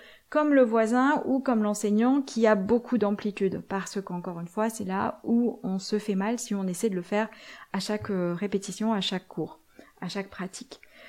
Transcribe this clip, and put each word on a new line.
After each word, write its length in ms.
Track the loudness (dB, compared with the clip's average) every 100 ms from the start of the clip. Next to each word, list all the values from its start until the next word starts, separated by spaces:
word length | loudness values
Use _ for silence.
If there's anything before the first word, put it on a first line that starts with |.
| -20 -20 -2
comme 240 | 2 4
le 120 | 6 6
voisin 580 | 4 4 4 4 2 0
ou 140 | 0
comme 240 | 2 2
l'enseignant 580 | 2 0 2 4 4 4
qui 240 | 0 2 4
a 100 | 4
beaucoup 420 | 4 2 2 2
d'amplitude 640 | 2 0 -4 0 0 -2 -4
parce 320 | -6 -6 -8
qu'encore 400 | -6 -8 -8 -10
une 80 | -8
fois, 200 | -2 -2
c'est 140 | -2
là 380 | -4 -2 -2 -4
où 380 | 0 2 2 0
on 160 | -4 -4
se 180 | -2 -2
fait 180 | 0 0
mal 240 | 0 -2
si 140 | -4
on 140 | -4 -2
essaie 220 | -2 -2
de 60 | -2
le 60 |
faire 280 | -2 -2 -2 -6 -20 -20 -8
à 80 | -6
chaque, 300 | -2 -4 -2
euh, 240 | -2 -2
répétition, 580 | -2 -2 -2 -4 -4 -2
à 80 | 0
chaque 300 | 0 -4 -6
cours, 320 | -8 -8 -8 _ -20 -20 -12
à 80 | -10
chaque 200 | -8 -10
pratique. 520 | -8 -10 -10 -16 -20 -20 -20